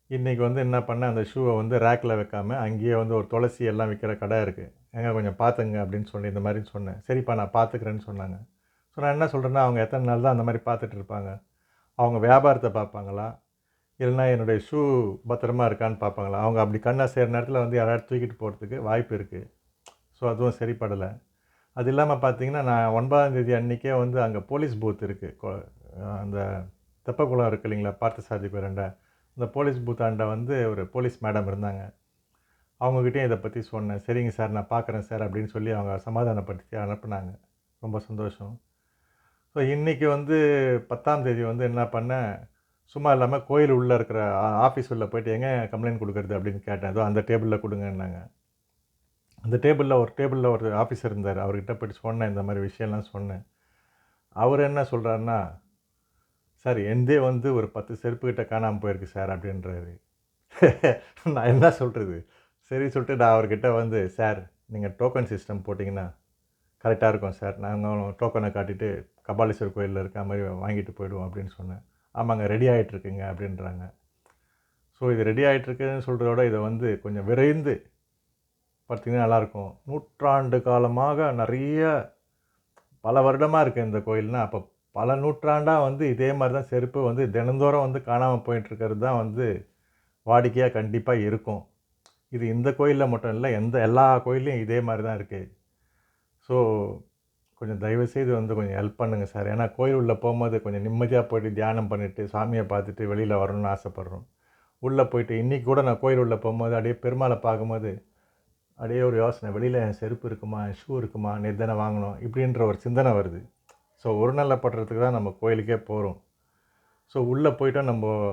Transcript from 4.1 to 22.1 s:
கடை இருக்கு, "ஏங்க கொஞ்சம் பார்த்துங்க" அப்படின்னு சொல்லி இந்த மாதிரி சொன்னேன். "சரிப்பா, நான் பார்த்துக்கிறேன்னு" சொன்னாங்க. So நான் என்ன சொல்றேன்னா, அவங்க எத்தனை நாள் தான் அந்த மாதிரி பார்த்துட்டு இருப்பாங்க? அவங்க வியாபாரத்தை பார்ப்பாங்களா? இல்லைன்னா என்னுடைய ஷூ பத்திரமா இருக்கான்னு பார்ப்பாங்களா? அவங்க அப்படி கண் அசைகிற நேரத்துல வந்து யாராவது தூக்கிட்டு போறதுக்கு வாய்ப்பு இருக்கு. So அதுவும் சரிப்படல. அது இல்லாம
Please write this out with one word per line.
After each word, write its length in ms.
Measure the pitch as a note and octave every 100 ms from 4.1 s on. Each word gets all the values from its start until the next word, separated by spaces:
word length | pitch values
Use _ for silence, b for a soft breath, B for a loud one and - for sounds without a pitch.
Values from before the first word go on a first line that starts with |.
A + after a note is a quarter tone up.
| G#2
கடை 240 | G#2 A2
இருக்கு, 320 | G2 F#2 F2+ - _
"ஏங்க 200 | A#2 A#2+
கொஞ்சம் 220 | A2 G#2 F#2+
பார்த்துங்க" 380 | A#2 - A2 G#2+
அப்படின்னு 300 | F#2+ G#2 G#2
சொல்லி 220 | G#2 G#2
இந்த 120 | G2+
மாதிரி 260 | G#2 G#2 G#2
சொன்னேன். 360 | G#2 F#2+ G2 -
"சரிப்பா, 280 | C3 B2 A2+
நான் 160 | F#2+
பார்த்துக்கிறேன்னு" 480 | A2+ A2+ A#2+ A2 G#2+ G#2+
சொன்னாங்க. 400 | G2 F#2+ F#2 A2+ _ _ _ _ -
So 100 | C#3+
நான் 60 |
என்ன 140 | D3 D#3+
சொல்றேன்னா, 380 | C#3 B2+ C3+
அவங்க 180 | B2 A#2+
எத்தனை 240 | A2 C3 B2
நாள் 160 | A#2+
தான் 180 | C3 A#2+
அந்த 40 |
மாதிரி 200 | A#2 A2+
பார்த்துட்டு 360 | B2 A2+ A2 G2+
இருப்பாங்க? 420 | F#2+ G#2 G2 G2 - _ _ _ _ -
அவங்க 240 | A#2+ A2+
வியாபாரத்தை 500 | A#2 C3 C#3 B2 A#2
பார்ப்பாங்களா? 680 | G#2+ G#2 G#2+ G2 G2+ A2+ - _ _ _ _ _ -
இல்லைன்னா 340 | B2 B2+ C3
என்னுடைய 300 | A#2+ A2+ G#2+ -
ஷூ 40 | D3+ C#3+ B2+ G#2+ G2 A2+
பத்திரமா 380 | A#2+ A#2+ B2 A#2
இருக்கான்னு 300 | G#2+ A2+ G#2+
பார்ப்பாங்களா? 420 | G#2 G#2 G2 G2
அவங்க 200 | A2 A2+
அப்படி 200 | G#2+ G#2+
கண் 200 | A#2+ C3
அசைகிற 300 | B2+ B2+ A#2
நேரத்துல 220 | A#2 A#2+
வந்து 260 | C3 A#2 A#2+
யாராவது 280 | A2+ A#2 -
தூக்கிட்டு 340 | B2+ A#2+ A2+
போறதுக்கு 340 | G#2+ G#2+ G#2 C3+
வாய்ப்பு 380 | G#2+ A#2 A#2+ G#2
இருக்கு. 380 | G2 F#2 - _ _ _ - _ _
So 180 | _ A#2+
அதுவும் 240 | A2+ B2 -
சரிப்படல. 640 | A#2 A2+ G#2+ G2 F#2+ A2+ _ _ _ _ _
அது 140 | B2+ B2
இல்லாம 260 | C#3 D3+